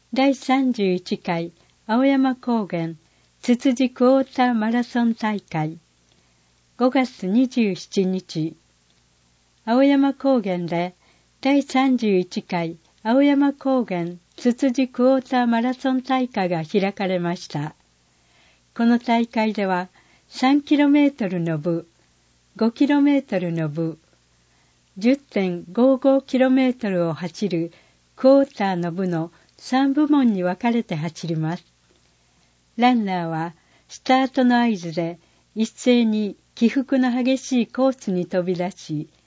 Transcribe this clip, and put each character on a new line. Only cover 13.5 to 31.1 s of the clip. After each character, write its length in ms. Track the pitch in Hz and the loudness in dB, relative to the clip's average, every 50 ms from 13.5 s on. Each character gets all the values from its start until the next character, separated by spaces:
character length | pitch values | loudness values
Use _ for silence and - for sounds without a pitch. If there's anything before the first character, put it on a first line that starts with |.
高 320 | 277 - - 269 262 262 220 | 0 -2 -2 -2 -2 -2 -2
原 280 | - 185 175 170 170 175 175 _ _ _ | -2 -4 -6 -6 -6 -8 -14 _ _ _
ツ 180 | - - 247 240 | -4 -2 -2 -2
ツ 160 | - 285 269 | 0 -2 -2
ジ 160 | 240 277 254 | 0 0 -4
ク 160 | 254 - - | -2 -2 0
ォ 180 | 247 262 269 262 | 2 2 2 0
ー 80 | 254 - | -2 -2
タ 140 | 269 247 | -2 0
ー 40 | 240 | 0
マ 160 | 233 233 233 | 0 0 0
ラ 120 | 233 254 254 | -2 -2 -4
ソ 180 | - - 262 | -4 -2 -2
ン 80 | 262 254 | -2 -2
大 280 | 254 - 262 262 254 247 | -2 -2 -2 -2 -2 -4
会 200 | - 208 190 175 | -4 -4 -2 -2
が 140 | 175 160 160 | -2 -4 -4
開 280 | 156 - 202 190 196 | -2 -2 -2 -2 -2
か 160 | 196 - 202 185 | -4 -4 -4 -4
れ 100 | 185 175 | -2 -2
ま 160 | 170 170 175 | -2 -4 -6
し 140 | 180 - - | -6 -10 -10
た。 260 | - 147 147 156 - _ _ _ _ _ _ _ _ _ _ _ _ _ _ _ _ _ _ _ | -8 -8 -8 -8 -10 _ _ _ _ _ _ _ _ _ _ _ _ _ _ _ _ _ _ _
こ 140 | - - 233 | -6 -2 0
の 140 | 233 240 233 | 2 2 0
大 260 | - - 233 233 226 | 0 0 0 0 0
会 260 | - - 226 220 220 | -2 -2 -2 -2 -2
で 140 | 202 214 202 | -2 -2 -2
は 220 | 190 185 180 185 - _ _ _ _ _ _ _ _ | -2 -2 -4 -4 -8 _ _ _ _ _ _ _ _
三 340 | - - 254 262 277 294 | -6 0 2 2 2 2
キ 140 | 285 - 302 | 2 2 2
ロ 120 | 285 294 285 | 2 4 4
メ 200 | 285 294 285 277 | 4 4 4 2
ー 60 | 277 | 2
ト 140 | - 220 180 | -2 -4 -4
ル 120 | 185 175 | -2 -2
の 180 | 165 165 160 151 | -2 -2 -2 -2
部、 300 | 147 175 165 170 170 _ _ _ _ _ _ _ _ _ _ _ _ _ - | -2 -2 -4 -4 -6 _ _ _ _ _ _ _ _ _ _ _ _ _ -6
五 140 | - 220 233 | -2 -2 0
キ 160 | - - 285 | 2 2 2
ロ 140 | 269 285 285 | 2 4 4
メ 180 | 277 285 285 269 | 4 4 2 2
ー 40 | |
ト 180 | 269 - 208 185 | 0 -2 -4 -4
ル 120 | 180 170 | -2 -2
の 160 | 165 165 160 151 | -2 -2 -4 -4
部、 300 | 143 165 165 160 156 - _ _ _ _ _ _ _ _ _ _ _ _ _ _ _ _ _ _ - | -4 -4 -4 -6 -6 -10 _ _ _ _ _ _ _ _ _ _ _ _ _ _ _ _ _ _ -8
十 200 | 190 196 240 277 | 0 2 2 2
点 480 | 277 _ _ - 202 190 185 175 175 170 170 | 2 _ _ -4 -2 -2 -2 -4 -6 -10 -6
五 240 | 180 233 247 269 269 | 0 2 4 4 4
五 240 | 254 - 269 269 277 | 4 4 2 2 2
キ 180 | 269 - - 247 | 0 0 0 2
ロ 120 | 262 262 | 2 4
メ 180 | 262 269 262 254 | 4 2 2 0
ー 40 | |
ト 160 | 247 254 - 202 | -2 -2 -4 -4
ル 200 | 185 175 170 165 | -2 -2 -2 -2
を 60 | 156 | -4
走 340 | 143 175 170 - - 214 180 | -6 -8 -10 -8 -6 -4 -4
る 240 | 175 165 165 170 - _ _ _ _ _ _ _ _ | -2 -4 -4 -6 -10 _ _ _ _ _ _ _ _
ク 140 | - - 262 | 2 4 6
ォ 180 | 277 277 277 | 6 6 4
ー 100 | - - | 2 -2
タ 160 | - 202 196 | -4 -2 -2
ー 20 | 185 | -2
の 160 | 175 175 170 | -2 -4 -4
部 160 | 165 190 190 180 | -4 -4 -4 -2
の 240 | 170 160 165 170 _ _ _ _ _ - | -2 -4 -4 -6 _ _ _ _ _ -18
三 340 | - - 254 262 277 277 | -8 -2 0 0 2 2
部 140 | 269 302 302 | 2 2 2
門 260 | 294 302 285 254 233 | 4 4 4 4 4
に 120 | 202 185 180 | 2 2 0
分 160 | 180 180 - | -2 -2 -2
か 100 | - 240 | -2 0
れ 140 | 233 233 226 | 0 0 -2
て 100 | - 175 | -4 -6
走 320 | 151 160 170 | -6 -6 -6